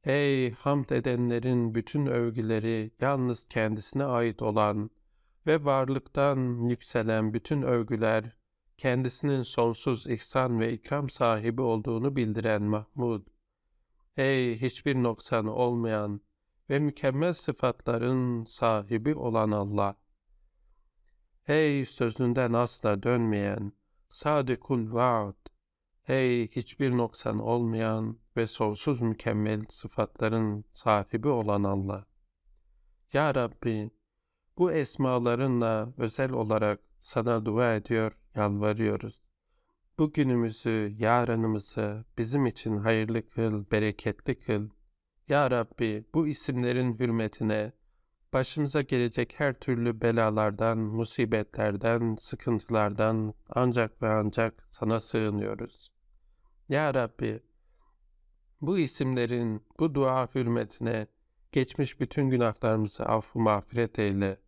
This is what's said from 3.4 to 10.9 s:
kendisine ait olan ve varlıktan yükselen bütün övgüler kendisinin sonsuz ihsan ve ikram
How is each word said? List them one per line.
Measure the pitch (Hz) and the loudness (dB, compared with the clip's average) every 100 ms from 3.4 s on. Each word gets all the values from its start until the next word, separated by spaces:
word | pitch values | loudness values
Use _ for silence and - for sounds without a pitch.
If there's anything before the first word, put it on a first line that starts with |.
| - | -4
kendisine | 117 110 107 - 135 | 0 0 -2 -4 -4
ait | 139 120 117 104 | 0 2 0 0
olan | 113 107 104 104 107 _ _ _ _ _ - | -2 2 2 0 -6 _ _ _ _ _ 0
ve | 156 143 | 2 2
varlıktan | 135 131 135 - - 143 131 127 120 120 | 2 2 -2 -4 0 2 2 0 0 0
yükselen | 120 - 123 110 110 110 | -2 -2 -2 2 2 2
bütün | 110 - 147 | -2 -2 -2
övgüler | 131 120 110 113 110 110 113 _ _ _ _ _ | 2 0 0 0 2 2 -2 _ _ _ _ _
kendisinin | 135 123 127 - 143 135 | 0 0 0 -2 0 0
sonsuz | 120 - 117 113 139 120 - | -2 0 0 0 -2 -4 -4
ihsan | 120 - 131 127 117 | -6 -2 -2 0 0
ve | 113 | 0
ikram | 117 - | -4 -4